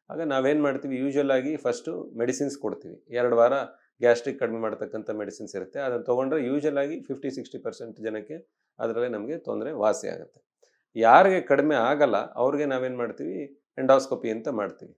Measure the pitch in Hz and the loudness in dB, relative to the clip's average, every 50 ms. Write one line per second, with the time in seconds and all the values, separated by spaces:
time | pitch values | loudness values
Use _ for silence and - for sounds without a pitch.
0 | _ - - 156 165 151 135 131 131 139 151 151 147 139 135 - - 139 131 127 | _ -12 -8 -6 -4 0 0 2 2 2 2 4 2 0 0 -2 -4 -6 -4 -2
1 | 135 143 135 147 143 139 135 131 127 147 156 143 - 123 120 - - 160 175 - | -2 0 0 0 2 2 2 2 2 -2 -4 -2 -2 -2 -2 -2 -6 -8 -8 -8
2 | - - - 113 120 127 - 160 143 135 - - - 107 - - - - - - | -10 -10 -4 -2 -2 -2 0 -2 -4 -4 -4 -6 -6 -6 -6 -8 -12 -18 -20 -20
3 | _ _ 117 120 123 120 120 117 117 123 139 139 117 - - _ _ _ _ _ | _ _ -4 -2 0 4 6 6 6 6 6 2 -2 -6 -10 _ _ _ _ _
4 | 120 120 117 117 - 139 135 - 123 113 113 113 113 107 107 - 107 107 - 110 | 4 4 4 4 2 -4 -4 -4 -4 -4 -2 -4 -4 -4 -4 -6 -8 -10 -10 -10
5 | 104 - 107 107 104 98 - - 104 98 - 95 92 - - 143 139 131 120 117 | -8 -8 -6 -6 -6 -8 -10 -12 -14 -10 -10 -10 -10 -10 -8 -6 -4 -4 -4 -4
6 | 117 131 123 127 131 135 156 156 127 123 139 147 143 156 139 139 139 147 165 - | -2 0 0 0 0 0 -2 -2 -2 -2 -2 0 0 0 0 0 -2 -2 -4 -8
7 | - - 135 - - 135 90 - - - - - - 117 98 - 117 113 - - | -8 -10 -10 -8 -6 -8 -8 -8 -12 -12 -14 -10 -10 -10 -10 -10 -14 -16 -14 -8
8 | 107 110 107 107 107 - 156 175 190 _ _ _ _ _ _ - 117 113 107 117 | -8 -6 -6 -6 -8 -10 -14 -16 -16 _ _ _ _ _ _ -6 -6 -4 -2 -2
9 | 123 123 117 104 104 127 160 165 - - 110 107 110 143 156 113 104 107 98 - | -2 -2 -4 -6 -6 -8 -8 -8 -8 -8 -6 -6 -6 -6 -4 0 2 2 2 0
10 | 104 - 50 87 - - _ _ _ _ _ _ _ _ _ _ _ _ _ 113 | -4 -8 -8 -10 -12 -18 _ _ _ _ _ _ _ _ _ _ _ _ _ 2
11 | 113 113 123 165 190 196 185 175 - - 139 139 139 151 147 123 113 127 151 143 | 8 10 10 10 10 8 4 2 2 4 4 4 4 2 2 2 2 2 4 4
12 | 147 127 101 101 120 - - - 123 135 147 143 147 139 131 127 127 127 127 123 | 4 4 4 0 -2 -4 -2 0 0 0 2 0 -2 -2 -2 -2 -4 -4 -4 -4
13 | 120 113 - - 143 170 190 175 143 135 - _ _ _ _ 139 131 131 135 135 | -6 -6 -6 -8 -8 -8 -8 -8 -10 -10 -14 _ _ _ _ -2 4 6 6 6
14 | 135 - 127 107 - 113 110 113 110 151 127 107 101 95 - - - - - | 4 0 -4 -4 -2 -4 -4 -4 -4 -4 -4 -4 -4 -4 -6 -12 -18 -20 -20